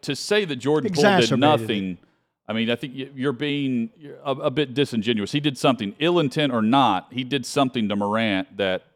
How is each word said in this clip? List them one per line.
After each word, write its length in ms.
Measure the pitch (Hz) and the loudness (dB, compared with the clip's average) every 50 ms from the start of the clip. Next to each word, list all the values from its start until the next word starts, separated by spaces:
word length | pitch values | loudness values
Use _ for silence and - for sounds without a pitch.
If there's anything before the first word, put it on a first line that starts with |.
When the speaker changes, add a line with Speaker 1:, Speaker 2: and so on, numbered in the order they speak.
Speaker 1:
to 120 | - 151 135 | -6 -6 -6
say 300 | - - - 208 214 196 | -6 -2 0 0 0 0
that 120 | 156 139 | -2 -6
Jordan 360 | 123 - - 151 156 135 202 | -4 0 0 0 2 0 0
Poole 100 | 175 143 | 2 4
did 180 | - 202 190 175 | 6 6 6 6
Speaker 2:
Exacerbated 120 | 117 110 | 4 4
it. 60 | 135 120 | 4 4
Speaker 1:
nothing, 600 | 143 151 151 117 113 107 107 101 95 92 87 - _ _ _ _ _ _ _ _ _ | 4 4 4 4 0 -2 -2 -2 -2 -4 -6 -8 _ _ _ _ _ _ _ _ _
I 60 | 104 | -6
mean, 160 | 107 113 113 113 | -4 -2 0 0
I 80 | 120 | -2
think 160 | - 156 131 127 | -2 -4 -12 -10
y-, 140 | 135 131 139 143 | -10 -12 -12 -8
you're 180 | 131 127 147 | -4 -2 -2
being 560 | 123 117 151 147 143 143 139 135 127 120 113 113 _ 165 147 139 139 135 | -2 -2 -4 -4 -2 -2 -2 -2 -2 -2 -4 -4 _ _ -20 -20 -20 -10
a, 100 | 147 143 | -6 -6
a 180 | 131 151 151 147 | -6 -2 -2 -2
bit 240 | 127 156 147 127 120 | 0 0 -2 -2 0
disingenuous. 580 | 143 139 - 120 113 98 120 117 104 101 - | -2 0 0 0 -2 0 0 0 0 -2 -2
He 80 | - 147 | -2 -2
did 160 | 147 147 127 | -2 -2 -2
something, 380 | - - 139 123 113 107 101 - _ | 2 2 2 2 2 -2 -6 -4 _
ill 200 | 151 175 175 170 | 0 2 2 2
intent 340 | 151 127 - 160 147 135 | 0 0 0 -2 -2 0
or 80 | 123 113 | 0 0
not, 500 | 107 110 131 139 127 110 95 90 - _ | 2 4 4 4 4 4 2 0 -4 _
he 140 | - 127 131 | -8 -8 -6
did 220 | 123 143 135 120 | -4 -4 -4 -4
something 420 | - - 143 135 123 - 120 107 98 | -2 0 0 0 0 0 -2 -2 -2
to 80 | 104 | -2
Morant 600 | 101 101 101 107 113 110 107 98 95 92 _ 98 101 | -2 -2 0 0 0 0 0 0 -2 -4 _ -6 -4
that, 240 | 101 95 92 90 _ _ _ | -2 -2 -2 -4 _ _ _